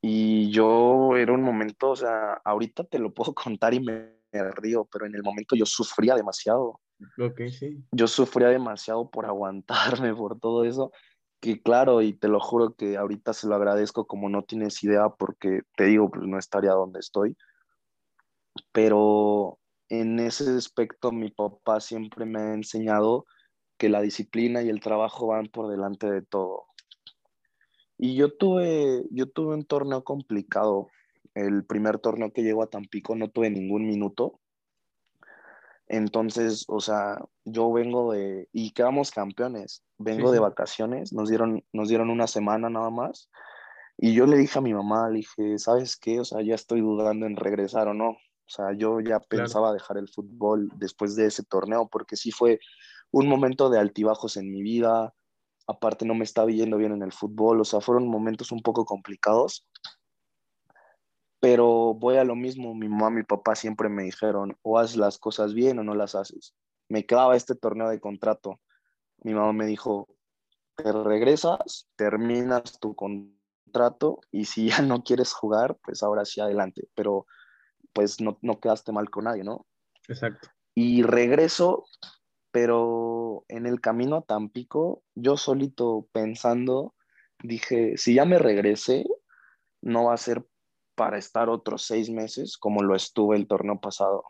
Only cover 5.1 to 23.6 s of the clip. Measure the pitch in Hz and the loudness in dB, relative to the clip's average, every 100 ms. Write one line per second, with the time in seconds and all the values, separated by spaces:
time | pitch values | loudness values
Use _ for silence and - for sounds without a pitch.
5.1 | 104 101 104 107 120 107 - 113 - 110 | -6 -6 -6 -2 2 2 0 -4 0 2
6.1 | 127 104 - - 117 123 113 _ _ 101 | 2 0 -4 0 0 0 -8 _ _ -20
7.1 | - 123 123 120 127 139 147 135 127 113 | -6 -6 -6 -12 -10 -12 -12 -8 0 2
8.1 | - 127 127 123 127 123 104 - 113 117 | 4 2 4 6 4 0 -8 -6 -6 -6
9.1 | - 110 101 98 98 - - - 123 127 | -8 -6 -4 -6 -8 -4 -2 0 0 -2
10.1 | 110 104 110 117 117 117 131 135 - _ | -2 -6 -6 -2 0 0 -2 -6 -8 _
11.1 | _ _ _ 113 110 - 120 135 120 110 | _ _ _ -4 -2 2 4 6 4 2
12.1 | 98 107 104 - 120 113 - 104 101 101 | 0 0 0 0 0 0 -2 -6 -4 -4
13.1 | 104 117 110 110 104 101 101 104 - 110 | -6 -6 -6 -2 0 2 0 -2 -4 -8
14.1 | 101 101 101 98 110 107 - 101 104 107 | -6 -4 -4 -6 -6 -6 -4 2 4 2
15.1 | - 95 - 98 95 - - 98 107 101 | 0 -6 -4 -2 -2 -4 2 6 6 4
16.1 | 98 95 95 - 101 98 95 95 92 - | 0 -6 -6 -4 0 4 2 0 -6 -6
17.1 | - 104 - _ _ _ _ _ _ _ | -2 -2 -2 _ _ _ _ _ _ _
18.1 | _ _ _ _ - _ - 110 104 107 | _ _ _ _ -20 _ 4 6 6 6
19.1 | 107 104 104 98 - _ _ _ 113 113 | 6 4 2 0 -6 _ _ _ -4 -2
20.1 | 113 117 - 143 127 120 - 113 - 123 | 0 -2 -2 -2 -2 -2 -4 -4 -2 -4
21.1 | 117 110 - 104 101 - 110 - 113 107 | -4 -8 -4 -6 -4 -2 -2 -2 -10 -10
22.1 | 110 113 110 107 107 107 110 110 107 107 | -10 -8 -6 -4 -6 -6 -6 0 2 2
23.1 | 123 - _ _ _ | 0 -4 _ _ _